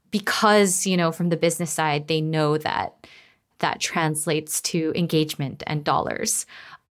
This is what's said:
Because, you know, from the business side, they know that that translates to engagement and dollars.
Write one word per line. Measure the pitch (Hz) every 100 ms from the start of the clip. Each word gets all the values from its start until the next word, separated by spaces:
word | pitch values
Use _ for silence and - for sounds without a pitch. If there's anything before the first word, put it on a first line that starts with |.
| _
Because, | 208 - - 214 208 202 175 196
you | 180
know, | 165
from | 165 175
the | 160
business | 170 170 170
side, | - 156 147 151
they | 160
know | 156 156 151 151
that | - - - - - - - _ _ _
that | 160 -
translates | - 175 160 151 170 156 156 -
to | - 175 156 -
engagement | 165 160 156 - 131 - -
and | 151
dollars. | 147 143 - - - - - - - - _